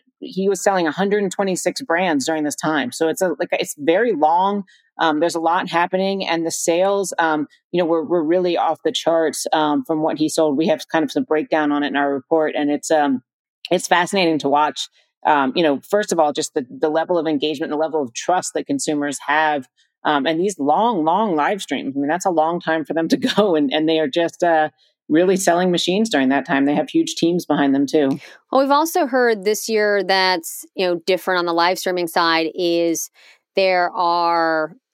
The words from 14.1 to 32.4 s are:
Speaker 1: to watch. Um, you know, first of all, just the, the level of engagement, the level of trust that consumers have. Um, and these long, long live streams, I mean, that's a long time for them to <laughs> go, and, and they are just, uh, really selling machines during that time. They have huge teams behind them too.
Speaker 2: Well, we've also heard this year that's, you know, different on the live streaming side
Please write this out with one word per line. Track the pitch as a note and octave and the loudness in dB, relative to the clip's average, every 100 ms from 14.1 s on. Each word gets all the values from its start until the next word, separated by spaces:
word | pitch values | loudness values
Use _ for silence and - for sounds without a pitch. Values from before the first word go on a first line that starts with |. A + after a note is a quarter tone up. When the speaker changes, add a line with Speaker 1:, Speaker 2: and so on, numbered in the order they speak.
| G3 E3+ D#3 | 2 2 2
Speaker 1:
to | C#3 | 0
watch. | D3 D3+ - - _ _ _ - | 2 0 -2 -12 _ _ _ 0
Um, | D3 C3 | 2 2
you | F3 | 2
know, | D#3+ C3+ | 2 0
first | - G#3 G3+ | 0 -2 0
of | F3 | 2
all, | D3+ | 2
just | D3+ D3 | 0 -4
the, | D3+ B2 | -6 -8
the | C3+ D#3 | -4 -2
level | D#3+ D#3+ F3 | 0 0 -2
of | D#3 | 0
engagement, | D3 D3+ D3 D3+ | -2 -2 -4 -4
the | D3 | -4
level | D#3+ D#3 | -2 -2
of | B2+ | -4
trust | - - F3+ - | -6 -2 -2 -2
that | D#3 C#3+ | -8 -4
consumers | C#3 - D3 C#3+ C3+ - | -4 -2 -4 -4 -6 -2
have. | D3+ D#3 D3 - _ _ _ | 2 2 0 -6 _ _ _
Um, | D3+ D3 | -2 0
and | C#3 D#3+ | 0 0
these | G3 F#3+ | -2 -2
long, | C#3 D#3+ A#3 G3 | 0 2 2 2
long | D#3 F#3 A3 D#3 | 0 0 0 0
live | D3+ G3 | 0 -2
streams, | - C#3 C#3 | -4 -6 -4
I | C#3 | -4
mean, | C#3+ | -2
that's | F3 | -2
a | G3 | 0
long | E3 D#3 F3 | 0 0 0
time | E3 D#3+ D3 | -2 -4 -2
for | |
them | D#3 E3 | -4 0
to | B3 | 0
<laughs> | B3+ - | 0 2
go, | G#3 | 2
and, | D#3 C#3+ | 2 0
and | D#3 D#3+ | 0 0
they | D#3+ | 0
are | D3+ | 0
just, | E3+ E3+ - | 0 -2 0
uh, | F3 D#3+ D3+ _ _ _ - | 0 2 0 _ _ _ 0
really | D3+ F#3 F#3+ | 2 4 2
selling | F#3+ E3+ F#3 | 2 2 2
machines | F3 - F#3+ A3+ | 0 0 0 0
during | C#3+ C3 | 0 2
that | C#3 | 0
time. | C3 C3+ | 0 0
They | C#3 | 2
have | D3 C4 | 0 0
huge | - D#3+ | -2 -2
teams | - E3+ F3 - | 0 0 0 -2
behind | D3 C#3 | 0 2
them | C#3 C#3 | 2 0
too. | D#3+ C3+ C#3+ - - _ | 2 0 -2 -8 -20 _
Speaker 2:
Well, | C4 | 0
we've | C#4 | 2
also | C#4+ E4 F4+ C#4 | 2 2 0 0
heard | B3+ A#3+ G#3+ | 2 2 0
this | F#3+ G#3+ - | 0 -2 -2
year | G#3+ G#3 G3+ | 0 2 0
that's, | F#3 F#3+ F#3 F3+ - - - | 2 2 2 0 -4 -14 -16
you | - | -4
know, | F#3 F3 - | -2 -2 0
different | F#3 - F3+ | -2 2 0
on | F3 | 0
the | |
live | E3+ F3 F#3 | 2 2 0
streaming | F#3 F3+ E3+ | -2 -2 -2
side | F#3 E3+ E3 | 0 2 2